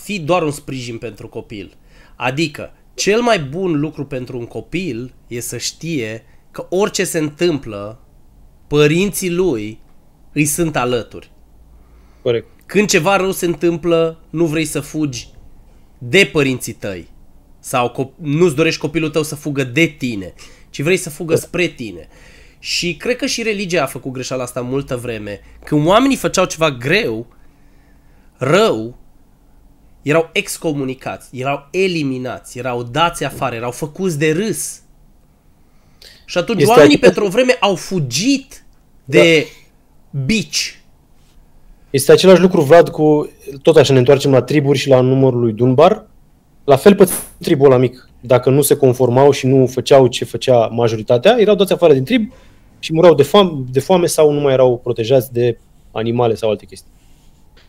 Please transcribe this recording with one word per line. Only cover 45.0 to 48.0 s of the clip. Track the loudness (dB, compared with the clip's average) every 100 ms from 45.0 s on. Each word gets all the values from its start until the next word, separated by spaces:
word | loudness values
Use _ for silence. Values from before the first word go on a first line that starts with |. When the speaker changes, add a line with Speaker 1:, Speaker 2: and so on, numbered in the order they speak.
Speaker 2:
numărul | 4 4 2 2
lui | 0
Dunbar. | 0 2 4 4 2 -6 _ _ _ _ _
La | 0 4
fel | 6 6
pe | 4 0 -12 -8
tribul | -2 4 4
ăla | 4
mic, | 2 -4